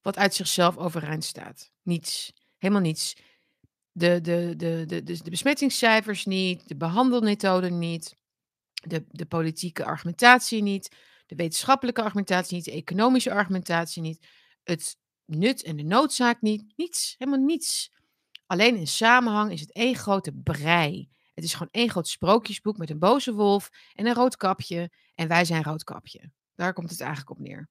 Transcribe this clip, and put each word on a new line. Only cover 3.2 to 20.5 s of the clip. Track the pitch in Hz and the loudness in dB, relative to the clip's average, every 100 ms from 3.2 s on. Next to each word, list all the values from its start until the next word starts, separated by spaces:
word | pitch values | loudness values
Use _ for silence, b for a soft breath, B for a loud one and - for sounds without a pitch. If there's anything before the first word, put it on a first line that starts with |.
| b b b b _ _ _ | b b b b _ _ _
De, | 175 170 175 | 0 2 2
de, | 165 170 175 160 | 2 -2 -2 -4
de, | 165 165 160 | -4 -4 -4
de, | 170 | -6
de, | 156 170 | -6 -10
de | 170 | -8
besmettingscijfers | 175 269 294 277 - 233 220 214 202 - | -2 0 2 0 2 4 4 2 -6 -2
niet, | 185 185 175 - | -2 -2 -4 -8
de | 143 | -6
behandelmethoden | 165 190 262 247 220 208 196 185 180 175 | -2 2 4 4 2 2 2 2 0 -2
niet, | 170 165 - _ _ _ _ _ _ | -4 -6 -10 _ _ _ _ _ _
de, | - 165 160 - | -16 -6 -8 -8
de | 156 160 | -14 -6
politieke | 165 160 160 175 - - | -2 -2 -4 -10 -6 -6
argumentatie | 156 170 170 240 247 - 220 | -4 -6 4 8 8 4 -2
niet, | 202 196 - b b b _ | 0 -2 -6 b b b _
de | 135 | -6
wetenschappelijke | 170 160 - 269 247 240 | -4 -2 2 2 2 -2
argumentatie | 214 202 190 185 180 180 | -2 -2 0 0 0 -8
niet, | 160 | -8
de | |
economische | 151 - 180 233 254 - | -10 -4 2 4 4 2
argumentatie | 202 185 185 - 170 170 - | 0 0 -2 0 -2 -2 -6
niet, | 160 160 b b b b | -8 -8 b b b b
het | - 165 - - _ _ - | -4 -4 -4 -12 _ _ -8
nut | 156 208 269 | 0 0 0
en | - 151 | -6 -6
de | |
noodzaak | 151 214 294 - 240 240 | 0 2 2 2 0 2
niet, | 214 214 214 - | 0 -2 -6 -8
niets, | 349 - - - | -6 -4 -6 -6
helemaal | 262 269 269 | -2 2 2
niets. | 320 - - - _ _ _ _ - _ | 0 -2 -6 -6 _ _ _ _ -20 _
Alleen | 180 226 226 | 4 4 4
in | 151 | -2
samenhang | - 226 247 240 208 214 | 2 6 6 4 0 0
is | 170 | -4
het | 151 | -10
één | - 240 240 | -2 0 0
grote | - 196 156 | 0 0 -2
brei. | 139 131 | -6 -4